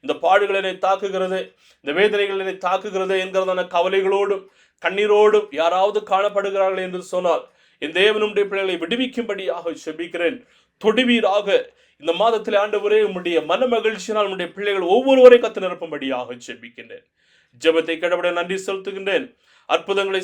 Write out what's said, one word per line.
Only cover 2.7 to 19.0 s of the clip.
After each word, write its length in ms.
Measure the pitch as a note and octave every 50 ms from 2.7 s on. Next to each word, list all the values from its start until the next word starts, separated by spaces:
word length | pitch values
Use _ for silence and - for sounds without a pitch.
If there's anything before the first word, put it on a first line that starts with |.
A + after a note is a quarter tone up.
| F#3+ F#3+ - G#3+ F#3+ F#3+ F#3 F#3 F#3+ F#3 F#3
என்கிறதான 400 | F#3+ F#3 F#3+ F#3+ F#3 F#3 F3+ F3+ F3+ F#3
கவலைகளோடும் 680 | F3 F3 F#3 G3 G3 F#3+ F#3+ G3 G3+ G3+ G3+ G3 F#3+ - - _ _ _ _ _ _ -
கண்ணீரோடும் 680 | E3+ F#3 G3 G#3 G#3 G#3 G#3 G#3+ G#3+ G#3+ G#3 G#3 - - D3+
யாராவது 400 | E3 E3+ F3+ F#3 F#3+ G#3 G#3 G#3 G3+ - G3
காணப்படுகிறார்கள் 760 | F#3+ G3+ G#3 F#3+ G3 G3 G3+ G3 G3 F#3+ F#3+ F#3+ F#3+ F#3
என்று 160 | F#3 F3+ F3+ F3+ - F#3
சொன்னால், 300 | F3+ F3+ F3 D#3 - - - _ _ _ _ _ _ C#3+
என் 140 | D3+ D#3+ F3+
தேவன் 260 | G3 G#3+ G3+ G#3+ G#3+
உம்முடைய 220 | G#3 G3+ G#3 G3+ G3
பிள்ளைகளை 280 | G3+ G3 G3 F#3+ F3+ E3
விடுவிக்கும்படியாக 960 | E3 E3+ A#3 A#3+ C4 B3+ - A#3+ A#3 - G3+ F#3+ F#3+ F3 E3 F3 E3+ E3+ D3+ - -
ஜெபிக்கிறேன். 560 | E3 D#3 D#3+ F3 F3 - E3+ F3 D#3 C3 - - _ _ _ _ _ _ _ -
தொடுவீராக. 680 | A3 G3+ A#3+ B3+ A#3+ A#3+ A3+ A3 F#3 G3 G#3 G3+ G3+ F#3 D3+ - - - _ _ _ _ _ C#3+
இந்த 100 | E3 E3+ F3+
மாதத்திலே 360 | G#3 A#3 A3+ G#3+ G#3+ A3 G#3+ G3 G#3
ஆண்டவரே, 360 | G#3 G#3 G3+ G3 G#3 G#3+ A3 G#3+
உம்முடைய 320 | G3 F#3 F3+ F3+ F3 E3+ E3 D#3+ -
மன 160 | - A#3 B3+ B3 A#3
மகிழ்ச்சியினால் 560 | A3 G#3 A3 A3 G3 F#3 A3 G#3+ G#3+ G#3 G3
உம்முடைய 200 | F#3+ F#3 F3 F3+ -
பிள்ளைகள் 360 | F#3+ G#3 G#3 G3 F#3+ F3+ E3+ G3
ஒவ்வொருவரை 440 | B3 C4 C4+ C4+ C4 B3+ B3 A#3+ A#3+
கத்து 240 | A3+ G#3+ A3 - F#3+
நிரப்பும்படியாக 720 | F3+ F3+ F3+ F3 D#3+ D3+ C#3+ C3+ C3+ B2+ B2 B2 A#2 B2 A#2+ -
ஜெபிக்கின்றேன். 600 | - A2+ A2+ A#2 A#2+ - - A#2 A2+ - - - _ _ _ _ _ _ _ _ _ _ A#2+ C3+
ஜெபத்தை 320 | D#3+ D#3+ E3 D#3+ E3 E3
கேட்டபடியே 360 | D#3+ F3 E3+ F3 F3 F3 F3 F3
நன்றி 200 | F3 F3 F3+ G3 F#3 -
செலுத்துகின்றேன். 640 | - G3 F#3+ F#3+ G3+ F#3+ F#3+